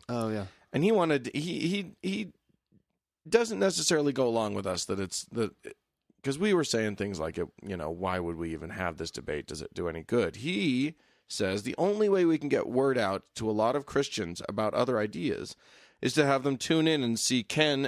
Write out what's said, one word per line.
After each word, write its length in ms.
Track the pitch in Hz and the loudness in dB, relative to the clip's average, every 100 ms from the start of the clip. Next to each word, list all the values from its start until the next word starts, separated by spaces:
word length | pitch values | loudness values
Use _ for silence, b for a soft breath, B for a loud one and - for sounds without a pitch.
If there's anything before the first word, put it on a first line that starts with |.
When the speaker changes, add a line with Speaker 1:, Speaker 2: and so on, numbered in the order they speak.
| - | -8
Speaker 1:
Oh, 220 | 120 113 | -4 -4
yeah. 160 | 107 98 b b | -4 -8 b b
Speaker 2:
And 100 | - | 0
he 80 | 180 | 4
wanted, 380 | 220 165 143 120 | 4 4 2 0
he, 340 | 131 165 156 165 | -6 -4 -2 -2
he, 220 | 202 180 - | -2 -6 -8
he 300 | 185 196 196 - _ _ _ _ _ _ _ _ 160 | -6 -6 -8 -14 _ _ _ _ _ _ _ _ 2
doesn't 300 | 220 233 196 | 2 2 0
necessarily 540 | 190 170 156 160 147 | 0 2 2 4 4
go 140 | 135 123 | 2 2
along 280 | 113 107 | 2 0
with 120 | 101 98 | -2 -2
us 180 | 90 - | -2 -2
that 120 | 98 | -4
it's, 260 | 95 - - | -4 -6 -6
the, 220 | 117 110 - - - _ _ _ _ | -4 -4 -4 -18 -18 _ _ _ _
'cause 160 | 139 139 | -6 0
we 160 | 208 | 2
were 100 | 185 | 2
saying 320 | 143 117 110 101 | 2 0 0 -2
things 240 | 101 92 | -4 -4
like, 160 | 78 85 | -4 -4
it, 80 | 85 - | -6 -8
you 140 | 98 92 | -8 -6
know, 140 | 78 | -6
"Why 280 | 85 92 92 | -4 -2 -2
would 180 | 85 82 | -2 -4
we 160 | 82 | -6
even 180 | 80 82 | -6 -8
have 260 | 92 92 76 | -6 -4 -4
this 140 | 82 | -8
debate? 360 | - 65 76 69 | -8 -6 -6 -6
Does 140 | 76 | -10
it 120 | - | -10
do 140 | - 87 | -6 -6
any 140 | 82 | -6
good?" 340 | 78 120 92 90 | -2 0 0 -2
He 580 | 135 190 180 127 143 - b b b | -4 -2 0 0 -2 -6 b b b
says, 340 | - 95 98 | -2 -2 -2
"The 120 | 107 - | -4 -2
only 300 | 185 208 214 | 0 2 4
way 160 | 196 | 4
we 140 | 175 156 | 4 2
can 100 | 147 | 2
get 200 | 135 - | 0 2
word 280 | 123 139 123 | 2 2 2
out 260 | 101 98 - - | 2 -2 -6 -4
to 120 | 110 | 0
a 20 | |
lot 240 | 107 110 139 | 2 2 2
of 100 | 135 | 0
Christians 540 | 143 139 - 87 87 - | 0 0 -2 -6 -6 -6
about 260 | 101 107 | -2 0
other 240 | - 123 120 | 2 2 2
ideas 580 | 107 - 156 - - - b b b b | 0 -2 -4 -4 -6 -12 b b b b
is 140 | - | 0
to 100 | 139 139 | 4 4
have 160 | 135 | 4
them 140 | 139 135 | 0 -2
tune 320 | - 160 160 | 2 4 4
in 140 | 156 | 2
and 160 | 120 113 | 2 0
see 240 | - 127 | 0 0
Ken 440 | 110 - 151 139 | 0 2 2 2